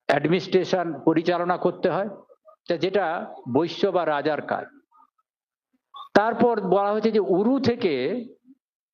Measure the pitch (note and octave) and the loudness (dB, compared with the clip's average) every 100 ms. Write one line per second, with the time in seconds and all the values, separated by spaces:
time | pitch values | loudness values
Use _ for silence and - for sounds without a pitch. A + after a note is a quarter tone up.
0 | - D3 D3+ F#3 F#3+ F#3 D#3+ F#3 E3+ C#3 | 0 0 2 0 2 0 2 0 -2 0
1 | - D#3+ E3+ F3 F3 E3+ F3+ E3+ F#3+ D#3+ | 2 2 2 0 0 0 -2 0 0 0
2 | G3+ - - _ - _ - E3+ F3 G3+ | -4 -8 -20 _ -20 _ -6 -2 0 0
3 | E3+ F3 A3 - C3 B2 E3 - G3 F3+ | 0 -4 -8 -12 -2 0 0 0 0 2
4 | D#3 D3 D3 C#3+ - G2 - - _ _ | 0 0 0 -2 -4 -6 -6 -18 _ _
5 | _ _ _ _ _ _ _ _ _ - | _ _ _ _ _ _ _ _ _ -20
6 | - G3+ G#3+ A3+ B3 A3 F#3+ F#3+ G3+ G#3+ | 0 0 2 2 2 2 2 2 2 0
7 | G#3+ G#3+ F#3+ F3+ G#3+ C4+ B3 A#3 F#3 C3 | 0 0 2 2 2 2 0 0 0 0
8 | C#3 A#3+ A3+ - B3+ - _ _ _ | -2 -4 -8 -18 _ -20 _ _ _